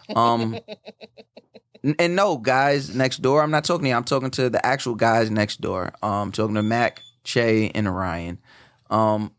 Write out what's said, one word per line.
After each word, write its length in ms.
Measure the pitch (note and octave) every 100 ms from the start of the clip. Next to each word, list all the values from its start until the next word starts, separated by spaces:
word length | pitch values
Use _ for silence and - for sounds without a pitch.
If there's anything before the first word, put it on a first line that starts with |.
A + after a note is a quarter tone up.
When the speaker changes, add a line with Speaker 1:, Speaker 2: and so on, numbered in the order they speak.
| - G#3+
Speaker 1:
Um, 420 | A#2+ A#3 A3+ A3
Speaker 2:
<laughs> 1200 | - G#3+ - - - - - - _ - _ _
Speaker 1:
n-, 120 | C3+ D3+
and 180 | E3+ F3+
no, 200 | G3+ D3
guys 580 | A2+ C3 C#3+ C#3+ C3
next 240 | A2+ C3 -
door, 200 | C3 D3
I'm 80 | D3+
not 140 | D3+
talking 200 | D3+ E3+
to 40 | C#3
you. 40 | A#2+
I'm 80 |
talking 260 | A#2+ C#3 C3
to 160 | B2+ B2+
the 140 | A2
actual 300 | A#2+ C3+ -
guys 360 | A2 A2+ A2+ A2
next 300 | G#2+ G#2 -
door. 320 | G#2 F#2 F2+ -
Um, 80 | G#2 G2+ G2+
I'm 40 |
talking 220 | - A2
to 80 | G#2+
Mac, 400 | G#2+ A#2 A#2+ - - _
Che, 460 | - B2 A#2 A2 A2
and 200 | - G#2+
Ryan. 440 | F#2+ F#2 E2+ E2+ F2 _ - - _ -
Um, 420 | G#2+ A2 G#2+ G#2